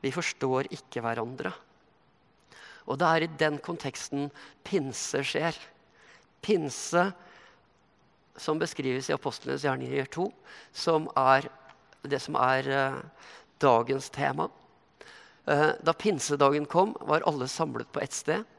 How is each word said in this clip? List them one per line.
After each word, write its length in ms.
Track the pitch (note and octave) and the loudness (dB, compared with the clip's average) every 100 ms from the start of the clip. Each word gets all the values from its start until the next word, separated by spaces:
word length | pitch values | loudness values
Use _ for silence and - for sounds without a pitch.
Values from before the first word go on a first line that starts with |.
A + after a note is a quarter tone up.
| C3+ | -2
Vi 80 | |
forstår 560 | C#3+ E3 - C3+ C3 C3 B2 | -2 -4 -2 0 0 -2 -10
ikke 260 | _ A#2+ | _ -6
hverandre. 500 | A#2 A#2 A2+ C3 - - _ _ _ _ _ _ _ _ _ - - - - | -4 -4 -6 -6 -8 -8 _ _ _ _ _ _ _ _ _ -20 -20 -20 -8
Og 140 | C3+ | 0
det 80 | E3+ | 4
er 160 | D#3+ E3 | 4 0
i 100 | D3+ | 0
den 160 | D#3 D3 - | 0 0 -8
konteksten 640 | E3+ C#3 - - C#3+ C#3+ - - _ | -8 -8 -10 -6 -4 -4 -8 -20 _
pinse 600 | - G3 C3+ A#2 - C#3 C#3 | -4 -2 -2 -6 -4 -4 -2
skjer. 320 | - E3 - - _ _ _ - - _ _ - | -2 -2 -4 -14 _ _ _ -20 -20 _ _ 0
Pinse, 640 | G3+ D3 - - E3+ F#3+ F#3 - - - _ _ _ _ _ _ _ _ - | 0 0 -6 -2 0 0 -2 -20 -20 -20 _ _ _ _ _ _ _ _ -8
som 220 | - D#3 | -4 -2
beskrives 480 | C#3 - C3 B2+ C3+ | -2 -2 -2 -2 -2
i 60 | C#3 | -2
Apostlenes 500 | C#3 - C3+ C#3 C#3+ | -2 -6 -6 -2 -2
gjerninger 400 | C3 B2+ C#3 C3+ | -2 -2 -4 -4
to, 160 | E3 G3 - - - - - | -4 -4 -6 -20 -20 -18 -4
som 340 | - D#3+ D#3+ - | 2 2 2 2
er 320 | C3 C3+ - - - - _ - C#3 | 6 6 4 -14 -20 -20 _ -16 -4
det 120 | C#3 | -4
som 140 | - C3+ | -2 0
er, 340 | B2+ C3 C3+ | 2 2 0
eh, 320 | C#3 C3+ C3 - - - - - _ | 0 -2 -4 -12 -20 -20 -20 -20 _
dagens 500 | C#3+ A#2 A#2+ C3+ - | 6 6 4 -2 -4
tema. 400 | - C#3 C#3 E3 - _ _ _ _ - - - _ - | -2 -2 0 -4 -6 _ _ _ _ -20 -20 -20 _ 0
Eh, 240 | C#3+ D#3 - | 4 4 4
da 100 | D3+ | 0
pinsedagen 720 | E3 G#3+ E3 - C#3+ C#3 D3 D3 | 2 0 0 -2 4 4 4 2
kom, 300 | E3 G3+ - | 2 2 0
var 220 | - D3+ - | -2 2 2
alle 220 | D3 B2+ | -2 -6
samlet 440 | - D#3+ A#2+ A#2 | -4 -4 -4 -6
på 100 | - | -6
ett 120 | C3 | -6
sted. 320 | - - F3+ A3+ | -4 -2 -2 -4